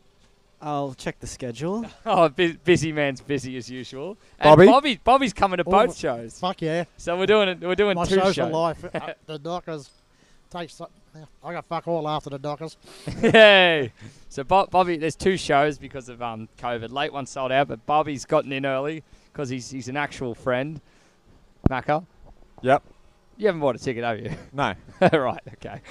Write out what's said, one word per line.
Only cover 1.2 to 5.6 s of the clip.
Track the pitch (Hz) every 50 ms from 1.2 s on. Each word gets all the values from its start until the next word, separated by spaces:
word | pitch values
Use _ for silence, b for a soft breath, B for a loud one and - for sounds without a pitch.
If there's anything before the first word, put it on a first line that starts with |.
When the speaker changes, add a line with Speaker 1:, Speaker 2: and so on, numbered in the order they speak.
| -
Speaker 1:
schedule. | 120 - - 135 123 113 117 147 170 196 226 226 - -
Speaker 2:
<laughs> | _ _
Oh, | 233 202 185 170 156
bu-, | 127 - 180 170 156 - _
busy | 175 180 - 151 160 151
man's | 151 147 139 131 123
busy | - 135 143 135 127 131 127
as | 127 110 117
usual. | 127 127 120 - 131 131 143 185 214 - _ _ _ _
And | - 151 151
Speaker 3:
Bobby? | 147 147
Speaker 2:
Bobby, | 220 233 277 285 294 226 - -
Bobby's | 233 254 269 277 220 -
coming | - 202 190 185
to | 180